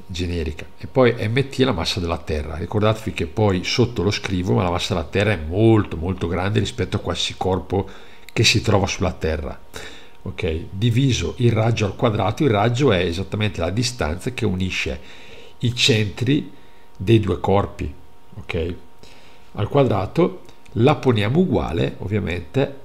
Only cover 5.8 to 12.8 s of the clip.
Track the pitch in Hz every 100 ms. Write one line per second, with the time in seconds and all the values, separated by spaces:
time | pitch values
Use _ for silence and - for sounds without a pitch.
5.8 | - 82 82 92 85 90 98 110 98 -
6.8 | 92 104 92 85 - - 90 92 - 95
7.8 | 95 - - - - - 113 113 110 101
8.8 | 95 - 90 - 82 78 71 - - -
9.8 | - - - - - - 85 80 107 98
10.8 | 120 113 139 110 - - 117 107 113 113
11.8 | 101 - 123 101 95 - 151 101 113 120